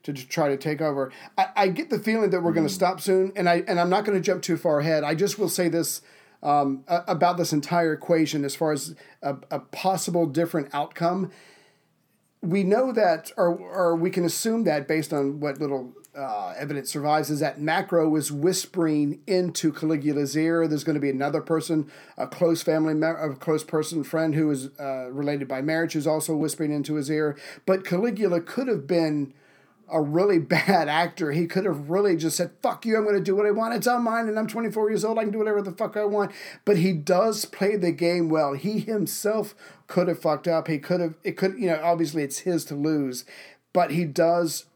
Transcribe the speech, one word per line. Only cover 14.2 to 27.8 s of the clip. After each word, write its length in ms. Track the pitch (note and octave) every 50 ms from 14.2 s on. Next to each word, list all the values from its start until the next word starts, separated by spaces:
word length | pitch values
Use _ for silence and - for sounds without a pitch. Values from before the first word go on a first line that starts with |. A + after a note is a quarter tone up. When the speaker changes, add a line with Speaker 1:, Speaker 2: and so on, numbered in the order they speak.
| F3
Speaker 1:
assume 400 | E3 - - - A3+ A3+ A#3 A3
that 220 | F3 D3+ D3 C#3
based 280 | - D#3 D#3 D3 D3 E3
on 260 | C#3+ C#3 C#3 D3 D3+
what 180 | D3 D3 C#3 D3
little, 360 | D3+ C#3 C#3 C3 B2 B2 - - - - -
uh, 380 | C#3+ C#3 B2 G#2+ G#2 F#2 F2+ F2+ A2+
evidence 320 | D3 C#3 C#3+ C#3 C3+ -
survives, 400 | - D3+ C#3 D3+ D3+ D#3 D3 C#3+
is 100 | D3+ C#3+
that 180 | D#3 C#3+ - D3
Macro 460 | D3 D#3 D#3+ F#3+ F#3 - F3+ E3+ D#3 D#3
was 220 | D3+ D#3 C#3+ D3
whispering 920 | D3 C#3+ D3 F3+ F3+ - - - - F#3 E3 D#3+ D3+ D3 D3 C#3+ D3 - -
into 460 | - F#3+ F3+ F3+ F3 - - - D#3+
Caligula's 640 | D3 - D#3+ D#3 D#3+ D3 C#3 D3+ C#3+ C#3+ C#3+ C3+ C3+
ear. 320 | D#3 D#3 E3 E3 E3+ E3 D#3
There's 160 | D3+ C#3+ D3
gonna 160 | E3 D3 D3
be 80 | C#3+ C#3
another 300 | C3 C3 C#3+ D3+ D3+ D#3
person, 500 | - - E3 D#3 D3+ - E3 D#3 D3 D3+ - - - - - -
a 80 | B2+
close 340 | - - - F3 E3 E3 D#3+
family 300 | - E3+ D#3 D#3 D#3 D#3+
me-, 140 | D#3 D3+ D#3
a 240 | D#3+ E3 - D#3 D3+
close 340 | C3+ C3 - E3 D#3 D3+ D3+
person, 400 | - - D#3 D#3 D3+ E3+ D#3 C3+
friend 300 | - - D#3+ D#3+ D#3+ D3
who 160 | D#3 D#3 D3+
is, 180 | C#3+ C3 C3 C3+ - -
uh, 300 | C#3+ C3+ C3+ C3 B2+ B2+
related 380 | C3 C#3 C#3+ C#3+ D3 C#3 C#3+ C3
by 140 | C3+ C3
marriage, 320 | C#3 D#3 D#3+ E3 E3 D#3+ -
who's 120 | D#3 C#3
also 300 | D#3+ D#3 D#3 D#3 - D#3+
whispering 340 | D3 D#3 D3 D3 - D#3 D3
into 240 | D3 D3 C3+ D3 D3+
his 140 | D3+ C#3 C#3
ear. 240 | D#3 D3+ D#3 D3 C#3+ - - - - - _
But 200 | - - G3